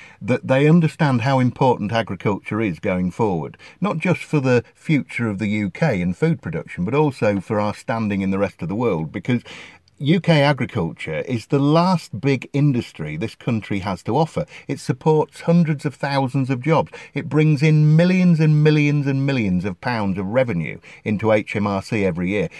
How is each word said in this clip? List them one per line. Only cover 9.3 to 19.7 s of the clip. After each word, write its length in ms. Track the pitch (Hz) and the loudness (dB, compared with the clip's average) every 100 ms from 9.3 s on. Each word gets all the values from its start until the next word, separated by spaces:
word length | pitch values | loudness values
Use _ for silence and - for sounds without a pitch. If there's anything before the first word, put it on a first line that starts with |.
| 120 - - - - _ - | -2 -4 -20 -20 -20 _ -8
U 220 | 143 185 | 0 0
K 220 | 165 156 | 2 4
agriculture 800 | 143 131 117 107 82 - - 78 - | 4 2 -2 -2 -4 -6 -8 -6 -4
is 180 | 120 - | -6 -2
the 140 | 143 | 0
last 600 | 143 165 180 175 - 104 | 2 2 2 0 -4 -4
big 300 | 139 131 - | -2 -2 -2
industry 640 | 143 143 120 - - 76 78 | 0 2 0 -4 -8 -10 -8
this 200 | 110 - | -8 -8
country 440 | - 113 - 101 | -4 -4 -4 -6
has 220 | 98 90 | -4 -6
to 140 | - 127 | -4 -2
offer. 300 | 165 - - - - | -2 -4 -8 -10 -10
It 140 | 139 | -10
supports 640 | - 127 160 156 - - | -6 -4 0 0 0 -6
hundreds 440 | - 170 156 143 147 | 0 2 2 0 -4
of 80 | |
thousands 560 | - 143 139 131 139 127 | -6 -4 -2 0 -2 -2
of 100 | 131 | -2
jobs. 300 | 143 156 - - - | 0 0 0 -8 -10
It 140 | 143 - | -8 -2
brings 340 | 147 156 143 | 2 4 4
in 320 | 156 156 151 | 4 6 6
millions 460 | 156 180 185 180 160 | 6 6 4 4 4
and 240 | 156 151 | 4 4
millions 420 | 151 151 147 147 139 | 4 4 4 2 0
and 180 | 135 | 0
millions 400 | 139 135 101 90 | 0 0 0 0
of 160 | 101 | -2